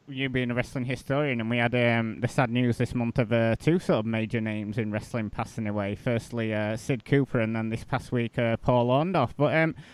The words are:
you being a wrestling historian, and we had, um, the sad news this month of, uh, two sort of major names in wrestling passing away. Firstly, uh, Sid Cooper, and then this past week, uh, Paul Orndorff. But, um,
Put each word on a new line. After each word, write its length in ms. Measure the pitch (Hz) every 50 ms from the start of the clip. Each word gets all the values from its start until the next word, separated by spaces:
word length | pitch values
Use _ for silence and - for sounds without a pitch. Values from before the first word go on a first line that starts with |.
| _
you 220 | - 139 131 135 135
being 200 | 127 131 127 120
a 40 | 120
wrestling 320 | 123 120 - - 139 127
historian, 560 | 127 127 - - - 135 143 151 143 127 117
and 80 | 110 113
we 80 | 120
had, 180 | 120 120 120 117
um, 440 | 123 120 120 117 117 113 113 107 -
the 60 | 113
sad 220 | 120 - - 135 117
news 280 | 120 123 127 120 113
this 180 | - 123 - -
month 220 | 123 117 117 - -
of, 120 | 123 104 117
uh, 220 | 117 113 113 113
two 220 | - - 151 165 185
sort 200 | - - 170 117
of 60 | 107
major 340 | 113 113 110 110 107 - 117
names 380 | 110 110 107 107 104 104 110
in 140 | 127 110 107
wrestling 380 | 104 107 - - - 120 110 101
passing 380 | - - 113 - - - 110
away. 280 | 104 104 104 101 98 104
Firstly, 580 | 101 - 127 120 113 - - - 117 110 110 107
uh, 240 | 107 107 107 110
Sid 280 | 110 - - 143 113 -
Cooper, 340 | - 143 139 135 - - 123
and 160 | 110 110 113
then 140 | 113 110 110
this 140 | 113 - -
past 280 | - - 127 - -
week, 260 | - 123 117 110 -
uh, 200 | - 120 117 113
Paul 300 | - - - 123 123 120
Orndorff. 440 | 120 127 139 156 185 190 160 127 104 -
But, 180 | - 143 143 123
um, 200 | 160 160 160 156 - - -